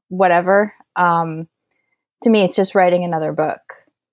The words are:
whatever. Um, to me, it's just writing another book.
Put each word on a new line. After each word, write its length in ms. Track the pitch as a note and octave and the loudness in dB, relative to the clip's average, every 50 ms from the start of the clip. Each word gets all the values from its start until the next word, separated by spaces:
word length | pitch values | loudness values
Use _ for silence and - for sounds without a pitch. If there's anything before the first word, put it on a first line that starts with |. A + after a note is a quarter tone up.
| _ - | _ -8
whatever. 680 | F#3 F#3 F#3+ F3+ E3+ F3 F3+ F#3 G3 G3+ G#3+ G#3 - _ _ _ - | -2 0 2 2 2 2 2 2 2 2 2 -2 -6 _ _ _ -4
Um, 540 | F3+ F3+ F3 E3+ E3 E3 E3 D#3+ D#3+ E3 - _ _ _ _ _ _ _ _ _ _ _ _ _ - | -2 0 0 0 0 -2 -4 -6 -10 -12 -14 _ _ _ _ _ _ _ _ _ _ _ _ _ -4
to 80 | - A#3+ | 0 2
me, 140 | A3 G#3 F#3+ | 2 2 2
it's 120 | F3+ - | 0 0
just 200 | - F#3+ - - | -2 -2 0 2
writing 280 | G3+ F#3 F3+ F3+ F3+ F3 | 2 2 2 2 0 -2
another 280 | F3 E3+ D#3 D#3 D3+ | -2 -4 -4 -6 -6
book. 280 | D3+ D#3 D3+ D3+ - - _ - - _ _ _ _ _ _ _ | -4 -4 -4 -4 -6 -8 _ -20 -20 _ _ _ _ _ _ _